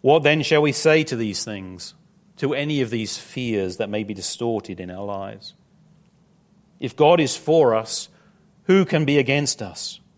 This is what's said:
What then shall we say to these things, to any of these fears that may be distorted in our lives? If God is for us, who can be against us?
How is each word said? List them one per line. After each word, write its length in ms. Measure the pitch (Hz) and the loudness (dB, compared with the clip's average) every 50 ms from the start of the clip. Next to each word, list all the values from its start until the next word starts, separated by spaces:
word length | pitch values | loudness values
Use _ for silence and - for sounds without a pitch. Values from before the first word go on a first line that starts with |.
What 220 | - 131 151 165 139 | 6 4 4 6 6
then 180 | 143 151 156 | 4 2 2
shall 200 | 143 - 160 151 | 2 2 2 4
we 100 | 151 147 | 4 2
say 320 | 135 - - 160 156 160 151 | 0 2 4 4 4 4 2
to 120 | 156 131 | 0 -4
these 280 | 117 113 107 95 - - | -4 -4 -4 -4 -6 -8
things, 500 | 113 107 98 95 92 92 90 - - _ _ _ _ _ _ _ _ _ | -8 -10 -10 -12 -14 -14 -16 -16 -18 _ _ _ _ _ _ _ _ _
to 180 | - 143 139 143 | -6 -4 -4 -2
any 260 | 139 143 147 151 139 | -2 -2 -2 0 -2
of 80 | 127 110 | -2 -2
these 280 | 120 113 107 101 - | -2 -4 -4 -6 -8
fears 600 | - - - - 131 127 120 110 101 95 92 87 | -12 -12 -10 -8 -6 -4 -2 -2 -2 -2 -2 -4
that 120 | - 110 101 | -4 -4 -4
may 140 | 104 107 107 | -4 -6 -4
be 120 | 101 104 | -6 -8
distorted 640 | 95 90 - - - 120 117 113 104 - - 95 87 | -8 -8 -8 -6 -4 -4 -2 -2 -4 -6 -8 -12 -12
in 100 | 92 90 | -12 -12
our 160 | 90 95 101 | -12 -10 -10
lives? 480 | 101 101 98 98 101 110 98 - - _ _ _ _ _ _ _ _ _ _ _ _ _ _ _ _ _ _ _ _ _ _ _ _ _ _ | -8 -8 -8 -10 -12 -14 -16 -20 -20 _ _ _ _ _ _ _ _ _ _ _ _ _ _ _ _ _ _ _ _ _ _ _ _ _ _
If 160 | - 123 - | -10 -10 0
God 240 | - 151 151 175 170 | 4 4 4 6 4
is 180 | 151 123 - | 2 0 -2
for 380 | - - 151 160 165 147 120 113 | -6 -2 2 4 4 4 4 4
us, 340 | 110 110 - - - - _ _ _ _ _ _ _ _ _ _ _ _ | 0 -2 -4 -8 -8 -10 _ _ _ _ _ _ _ _ _ _ _ _
who 220 | - 185 196 185 | 2 4 4 4
can 200 | - 180 156 156 | 2 0 0 2
be 140 | 139 143 143 | 4 2 2
against 420 | 131 127 135 147 143 135 - - | 4 2 0 0 0 -2 -6 -6
us? 380 | 110 92 87 - - - - - _ _ _ | -10 -12 -12 -12 -14 -14 -14 -16 _ _ _